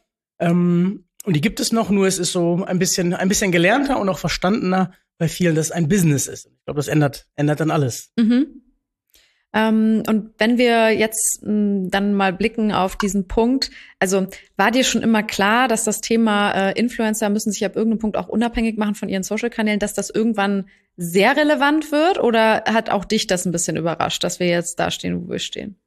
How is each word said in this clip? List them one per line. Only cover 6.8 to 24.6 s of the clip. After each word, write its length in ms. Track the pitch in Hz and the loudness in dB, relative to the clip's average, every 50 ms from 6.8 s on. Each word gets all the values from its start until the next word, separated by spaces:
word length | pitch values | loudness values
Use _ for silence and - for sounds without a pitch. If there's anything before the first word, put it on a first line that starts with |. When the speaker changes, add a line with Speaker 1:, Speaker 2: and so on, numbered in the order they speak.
| 139 - | -2 0
Speaker 1:
ändert, 380 | 151 151 147 139 - - - _ _ | 0 2 2 0 -2 -6 -20 _ _
ändert 260 | - 147 147 151 143 | -2 0 0 0 0
dann 100 | 165 156 | 0 0
alles. 420 | 151 165 139 123 - - - - - | 0 0 0 -2 -4 -8 -12 -8 -2
Speaker 2:
Mhm. 460 | - 233 208 240 254 302 311 - - _ _ _ _ _ _ _ _ _ _ _ _ _ _ _ _ _ _ - | 0 2 2 4 2 0 -2 -6 -16 _ _ _ _ _ _ _ _ _ _ _ _ _ _ _ _ _ _ -2
Ähm, 480 | 214 220 220 220 220 220 220 220 214 - - | 0 2 2 2 2 2 2 2 2 0 0
und 220 | 220 214 214 - _ - | -2 -2 -2 -4 _ 0
wenn 180 | 208 226 247 | 0 2 2
wir 340 | 233 254 240 233 226 226 220 | 4 4 4 4 4 4 4
jetzt, 520 | 220 202 220 220 - - - - - - | 2 2 0 -2 -2 -2 -4 -4 -4 -6
m, 480 | - 202 208 214 208 202 202 196 185 180 | -4 -2 0 0 2 0 0 -2 -2 -2
dann 240 | 196 196 202 208 202 | -2 0 0 0 2
mal 180 | 196 196 190 | 2 2 0
blicken 400 | 175 185 196 226 226 - 214 214 | 0 0 -2 -4 -2 -2 -2 0
auf 240 | 185 - 185 190 - | 0 0 0 -2 -2
diesen 320 | - 214 196 180 202 185 - | -4 -4 -2 -2 -2 -2 -2
Punkt, 420 | - 233 220 240 262 269 - - - - - - - - | 0 0 2 2 2 0 -2 -4 -10 -14 -20 -12 -6 -4
also 280 | 196 185 190 190 190 185 - - - _ _ | -2 0 0 0 -2 -2 -8 -14 -20 _ _
war 140 | - 196 214 | 0 2 2
dir 140 | 220 262 247 | 4 2 2
schon 180 | 254 - 226 | 2 0 0
immer 200 | - 226 226 214 | 2 2 2 2
klar, 460 | 208 220 - - 196 202 220 240 262 247 | 0 -2 0 0 2 2 4 4 2 2
dass 160 | 226 220 - | 0 0 0
das 160 | 214 208 - | -2 -4 -4
Thema, 520 | - - 226 226 233 220 208 202 208 202 - 190 190 196 | -2 0 0 2 2 2 2 2 2 0 0 0 0 0
äh, 80 | - - | 0 0
Influencer 500 | 226 240 - - 226 220 214 - 220 202 | -2 -2 -2 -2 -2 -2 0 0 0 0
müssen 240 | 202 220 - 220 | 0 -2 -2 -4
sich 120 | 190 - 214 | -4 -2 -4
ab 120 | 190 - | -4 -2
irgendeinem 220 | 190 220 226 220 214 | -2 0 0 0 0
Punkt 180 | 220 214 185 | -2 -2 -4
auch 120 | - 180 - | -4 -4 -4
unabhängig 500 | - 214 240 233 233 240 226 226 214 208 | -2 -2 -2 0 -2 -2 -2 -2 -2 -2
machen 160 | 214 208 202 | -2 -2 -2
von 160 | - 220 196 | -4 -4 -4
ihren 120 | 190 190 180 | -4 -4 -4
Social-Kanälen, 540 | - 208 214 - 240 - - 220 214 214 202 | -4 -4 -4 -4 -4 -4 -2 -2 0 0 0
dass 140 | 208 208 | -2 -4
das 160 | - - 202 - | -4 -4 -6 -4
irgendwann 600 | - 214 220 233 220 202 196 202 202 196 190 - _ _ _ _ _ | -2 -2 0 0 0 0 0 0 0 -2 -4 -8 _ _ _ _ _
sehr 400 | - 175 170 170 196 190 240 277 | -10 -6 -2 2 4 4 4 4
relevant 560 | 294 302 294 302 254 277 285 302 311 311 - | 4 2 2 2 2 2 2 2 0 0 0
wird? 260 | 294 294 311 359 392 - | 0 2 2 2 2 2
Oder 460 | - 240 226 226 220 220 214 - - | 0 2 2 4 4 4 4 2 0
hat 220 | 220 220 226 220 - | 0 0 0 0 0
auch 140 | - 202 180 | -2 -2 -2
dich 220 | - 214 214 - | 0 -2 -2 0
das 180 | - 190 180 - | 0 -2 -2 -2
ein 80 | 185 | -2
bisschen 240 | 170 170 - - 160 | -4 -4 -2 -4 -4
überrascht, 480 | 160 160 170 160 - - - - - - | -2 -2 -2 -2 -2 -2 -4 -2 -4 -4
dass 160 | 180 175 - | -4 -4 -2
wir 60 | 180 | 0
jetzt 320 | 175 170 175 | 0 0 0